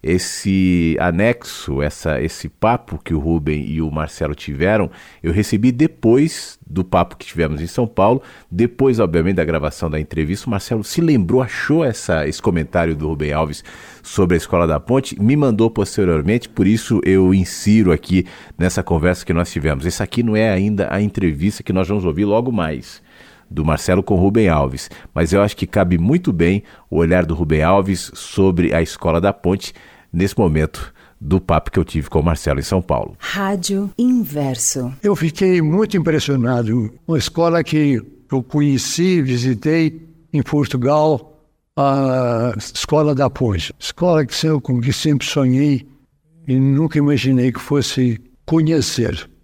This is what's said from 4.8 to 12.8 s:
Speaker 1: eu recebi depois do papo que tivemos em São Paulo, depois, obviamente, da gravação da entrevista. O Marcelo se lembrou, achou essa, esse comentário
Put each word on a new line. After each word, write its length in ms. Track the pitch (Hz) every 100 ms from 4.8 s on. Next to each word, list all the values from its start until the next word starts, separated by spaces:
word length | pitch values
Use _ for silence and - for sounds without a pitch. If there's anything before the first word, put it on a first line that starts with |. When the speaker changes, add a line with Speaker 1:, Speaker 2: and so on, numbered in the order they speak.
| 85 - - -
Speaker 1:
eu 100 | 82
recebi 380 | 90 104 107 120
depois 880 | 120 160 - 117 123 160 - - - -
do 160 | 80
papo 340 | 90 90 87 -
que 80 |
tivemos 380 | - - 80 76
em 60 | 85
São 180 | - 117
Paulo, 340 | - 101 127 - - _
depois, 480 | 87 120 - 135 117
obviamente, 380 | 98 82 92 92
da 80 |
gravação 440 | 78 80 76 - 82
da 120 | 76
entrevista. 480 | 73 - 76 95 -
O 20 |
Marcelo 320 | 104 - 113
se 180 | 101 -
lembrou, 400 | 170 139 87 123
achou 440 | 127 - - 151
essa, 420 | 147 107 - 82 76
esse 160 | 80
comentário 540 | - 87 76 90